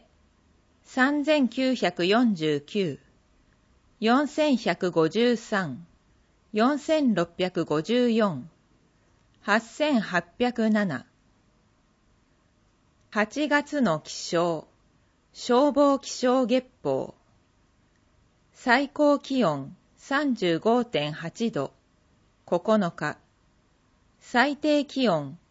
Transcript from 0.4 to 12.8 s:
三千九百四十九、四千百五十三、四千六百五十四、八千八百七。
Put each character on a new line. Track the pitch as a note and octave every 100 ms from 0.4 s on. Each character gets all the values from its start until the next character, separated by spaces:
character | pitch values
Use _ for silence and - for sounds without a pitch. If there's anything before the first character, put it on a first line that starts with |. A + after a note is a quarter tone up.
| _ _ _ _
三 | - B3+ C4 D4
千 | C#4+ D4+ B3
九 | - C4 B3
百 | F#3 F3 F3
四 | A3 B3 F3
十 | D#3 D3
九、 | - G#3 F3+ C3 _ _ _ _ _ _ _ _ _ -
四 | G#3+ B3+ C#4+
千 | - D4+ B3
百 | F#3 F3 F3+
五 | E3 D#3+
十 | G#3 A#3+ A3+
三、 | - G3+ E3 B2 - _ _ _ _ _ _
四 | G#3 B3 D4
千 | - D#4 C4+ F3+
六 | E3+
百 | - F3+ F3+ D#3+
五 | D3+
十 | D#3+ B3 A#3+
四、 | A3+ G#3 C3+ D3+ _ _ _ _ _ _ _ _ _
八 | - G#3+
千 | A3+ - D4+ B3
八 | E3+ F3+
百 | - - A#3+ A#3 A3
七。 | G#3+ G3 B2 - _ _ _ _ _ _ _ _ _ _ _ _ _ _ _ _ _